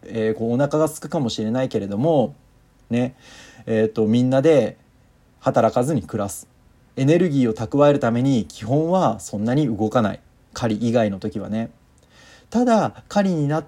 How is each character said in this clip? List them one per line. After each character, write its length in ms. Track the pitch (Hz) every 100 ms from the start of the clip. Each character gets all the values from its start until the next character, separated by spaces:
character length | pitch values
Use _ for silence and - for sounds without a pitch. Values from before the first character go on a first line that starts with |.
え 300 | - 113 110
ー、 20 |
こ 140 | 110 113
う 40 |
お 40 | 120
腹 200 | 143 151
が 60 |
空 160 | 156 151
く 80 | 151
か 120 | 170
も 100 | 123
し 120 | -
れ 80 | 107
な 120 | 120
い 80 | 131
け 100 | 110
れ 60 | 98
ど 100 | 101
も、 380 | 147 156 110 - _ _ _ _ _
ね、 240 | 117 127 - - - - - -
え 180 | 110
ー 20 | 110
っ 20 |
と、 160 | 110 107
み 140 | 117
ん 80 | 127
な 120 | 135
で 340 | 139 151 - - _ _ _ _ _ _
働 340 | - 127 113
か 120 | 123
ず 100 | 127
に 80 | 151
暮 180 | - 113
ら 80 | 101
す。 200 | - - _ _ _ _ -
エ 80 |
ネ 140 | 135 165
ル 100 | 180
ギ 200 | 139 123
ー 20 |
を 40 |
蓄 340 | 110 113 143 147
え 40 |
る 80 | 143
た 100 | 120
め 100 | 117
に 260 | 135 131 101
基 180 | -
本 260 | 107 139 160
は 300 | 185 151 104
そ 180 | - 101
ん 60 |
な 100 | 110
に 200 | 131 147
動 160 | 98 107
か 120 | 127
な 120 | 104
い。 60 | - _ _ _
狩 260 | - 120 107
り 100 | 117
以 40 |
外 180 | 120 107
の 100 | 98
時 180 | 107 110
は 100 | 82
ね。 220 | 107 117 - _ _ _ _ - - _
た 140 | 220
だ、 400 | 247 220 139 - -
狩 220 | 202 196
り 40 | 170
に 100 | 143
な 140 |
っ 40 | 156